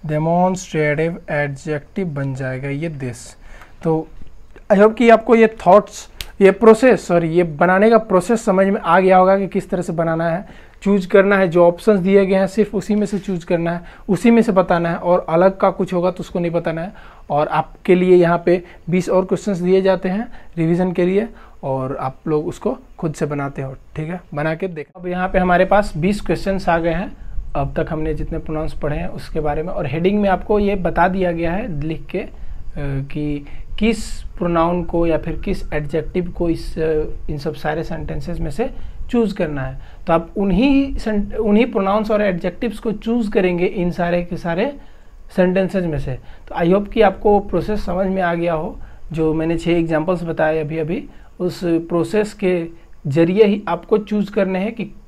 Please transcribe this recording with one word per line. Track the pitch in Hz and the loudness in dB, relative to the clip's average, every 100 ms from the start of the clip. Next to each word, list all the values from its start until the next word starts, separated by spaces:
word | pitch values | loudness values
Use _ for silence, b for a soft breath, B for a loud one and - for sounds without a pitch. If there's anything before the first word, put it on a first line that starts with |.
| 156 | -2
demonstrative | 151 160 175 185 185 - 165 151 147 160 170 - | -2 0 2 2 0 -4 -2 0 0 -2 -4 -6
adjective | 151 143 139 160 147 143 - 185 | -4 -4 -6 -6 -6 -6 -6 -4
बन | 143 139 | -4 -4
जाएगा | 135 131 131 139 | -4 -6 -6 -6
ये | 139 165 | -6 -6
this। | 147 127 113 - - B B B - | -6 -8 -10 -16 -20 B B B -8
तो | 170 160 160 - - - - - - | -2 -2 -2 -12 -14 -14 -20 -20 0
I | |
hope | 196 214 220 | 6 6 6
कि | 233 | 6
आपको | 220 226 | 6 6
ये | 233 220 | 6 6
thoughts, | 220 - 202 - - - B B - | 4 6 6 6 -12 -20 B B 4
ये | 190 | 4
process, | 190 226 220 262 208 - | 6 6 8 6 4 2
sorry, | 175 165 | 0 2
ये | 165 | 2
बनाने | 175 147 180 185 214 | 0 2 4 6 6
का | 226 | 4
process | 220 185 175 226 | 4 0 2 0
समझ | - 185 196 | 2 2 4
में | 196 | 2
आ | - 175 | 4 4
गया | 185 185 | 6 6
होगा | 185 196 | 6 4
कि | 190 | 2
किस | 196 180 | -4 -4
तरह | 180 | -6
से | 175 | -4
बनाना | 165 165 165 170 | -2 -2 0 -2
है, | 165 208 B B B | -4 -8 B B B
Choose | 196 202 180 | 0 0 4
करना | 196 196 202 | 4 6 4
है, | 190 | 4
जो | 170 175 | 6 4
options | 175 - 208 | 4 2 2
दिए | 180 196 190 | 6 4 4
गए | |
हैं | 190 190 | 2 0
सिर्फ | 208 208 | 0 0
उसी | 208 - | -2 -2
में | 208 208 | 0 0
से | 202 | -4
choose | 185 180 160 | -4 -6 -2
करना | 175 170 | -2 -2
है, | 175 175 B - | -4 -10 B -2
उसी | 185 233 | 2 4
में | 233 | 4
से | 226 | 4
बताना | 190 175 175 170 | 2 2 2 0
है, | 170 | -2
और | 175 180 - | 0 0 2
अलग | 165 185 190 | 2 2 4
का | 196 | 0
कुछ | 185 185 | 0 -2
होगा | 180 180 | 0 -2
तो | 180 | -4
उसको | 175 180 | -8 -4
नहीं | 175 | -2
बताना | 170 170 165 | -2 -4 -6
है। | 180 - B B - | -8 -12 B B -4
और | 147 151 | -2 0
आपके | 151 151 - - | -2 -4 -8 2
लिए | 180 180 180 | 2 6 6
यहाँ | 170 170 170 | 6 2 2
पे | 175 175 B - | 0 -2 B -2
बीस | 180 175 | -2 2
और | 185 | 0
questions | 190 190 - 185 | 0 -2 -2 -2
दिए | 180 190 | 2 2
जाते | 190 185 185 | 4 0 -2
हैं | 196 240 B B 170 | -4 -6 B B -2
revision | 165 170 185 | 0 2 0
के | 175 180 | 0 0
लिए, | 190 226 B B B | 0 -2 B B B
और | 139 131 131 135 | -6 -4 -4 -6
आप | 131 131 - | -6 -8 -2
लोग | 151 156 | -2 -2
उसको | 139 208 262 - - | -6 -6 -6 -12 -8
खुद | 170 | -6
से | 147 151 | -4 -4
बनाते | 147 139 139 | -4 -6 -8
हो, | 135 135 - - | -10 -12 -14 -10
ठीक | 156 | -8
है, | 175 - | -10 -10
बना | 147 156 | -6 -4
के | 160 190 | -4 -6
देखो। | 160 143 - | -8 -14 -12
अब | 180 | -8
यहाँ | 180 185 | -4 0
पे | 196 | 0
हमारे | 185 175 | 2 4
पास | 185 196 202 160 | 4 4 2 0
बीस | 175 208 | 0 0
questions | - 165 - 196 190 | -2 -2 -2 -2 0
आ | 170 | 0
गए | 170 | 0
हैं | 165 254 - B B - 143 | -2 -6 -10 B B -4 -4
अब | 139 175 | -2 -2
तक | 160 | -4
हमने | 156 156 | -2 -4
जितने | 151 156 165 | -4 -4 -6
pronounce | - 156 160 | -6 -4 -4
पढ़े | - 151 151 | -4 -4 -4
हैं | 175 | -6
उसके | - - - | -8 -8 -4
बारे | 151 147 | -2 -2
में, | 165 | -4
और | 196 139 | -4 -4
heading | 160 175 208 | -2 0 2
में | 196 | 2
आपको | 185 - 208 | 0 0 0
ये | 202 | 2
बता | 196 175 165 180 | 0 0 2 2
दिया | 185 180 | 2 -2
गया | 170 165 | 0 -2
है | 180 247 147 | -2 -4 -4
लिख | 151 156 - | -4 -6 -6
के, | 180 | -8
अ, | - - b b - - | -8 -10 b b -8 -6
कि | 143 139 139 147 147 147 143 B B - | -4 -4 -6 -6 -4 -4 -6 B B -2
किस | 214 214 - - | 0 0 -4 -8
pronoun | - - 175 170 165 175 | -8 -4 0 2 2 0
को | 165 170 170 | -2 0 2
या | 156 | 0
फिर | - 143 | -2 -6
किस | - 190 - | -4 -4 -4
adjective | 156 147 165 - 185 175 | -4 -2 -4 -2 -4 -4
को | - 175 | -4 -2
इस, | 160 - - | -2 -4 -4
अ, | 160 156 165 - - | -2 0 -2 -4 -4
इन | 151 | -4
सब | 156 | -6
सारे | 139 170 156 | -6 -4 -4
sentences | 165 160 156 156 143 170 | -4 -6 -6 -6 -4 -4
में | 160 | -4
से | 143 240 - B B - | -2 -4 -4 B B -2
choose | 240 220 | 0 0
करना | - 165 143 | -2 -4 -4
है। | 131 131 b b - | -6 -8 b b 0
तो | |
आप | 165 170 214 | 0 0 -2
उन्हीं | 202 185 269 277 277 269 | 0 4 4 4 2 -2
सेंट-, | - 208 202 | -2 -2 -2
उन्हीं | - 220 208 247 | -2 2 4 4
pronouns | 220 190 208 214 | 2 0 0 2
और | 214 | 2
adjectives | 208 175 180 175 240 214 | 2 0 -4 -4 -6 -4
को | 233 | -6
choose | 208 220 233 208 | -4 -2 0 2
करेंगे | 208 185 175 180 | 2 2 2 0
इन | - 175 | 0 -2
सारे | 160 175 175 | 0 0 0
के | 175 175 | -2 -6
सारे | 175 170 254 285 b b b b - - | -4 -2 -2 -4 b b b b -8 0
sentences | 185 185 185 196 175 | 2 2 0 -2 -2
में | 147 | -4
से। | 139 127 b b - | -4 -8 b b -10
तो | |
I | - | -2
hope | 170 190 202 | 2 2 2
कि | 226 | 4
आपको | 202 196 214 202 | 4 4 2 2
process | 208 180 151 208 | 2 -4 -2 -4
समझ | 202 180 190 | -2 -2 -2
में | 190 | 0
आ | 175 | -2
गया | 170 170 | 0 -2
हो, | 160 175 277 b b - | -2 -4 -10 b b -10
जो | 151 160 | -2 0
मैंने | 156 160 165 | 0 0 -2
छः | 170 | 0
examples | 170 165 156 160 180 | 0 2 0 0 -2
बताए | 170 160 156 160 | -4 -2 0 0
अभी | 151 160 | -2 -4
अभी, | 151 202 302 b b - | -4 -6 -8 b b -6
उस | 180 - | -6 -4
process | 175 165 165 175 165 214 208 | -2 -2 0 -2 0 -2 -2
के | - 190 180 165 165 B - - | -2 -2 -2 -4 -12 B -10 -4
जरिए | 143 165 185 | 2 2 4
ही | 208 214 - | 2 2 -4
आपको | 180 - 214 | -8 -2 -2
choose | 208 208 196 | -2 -4 -4
करने | - 190 185 | -2 -2 -2
हैं | 202 | -6
कि | 233 190 - | -8 -12 -12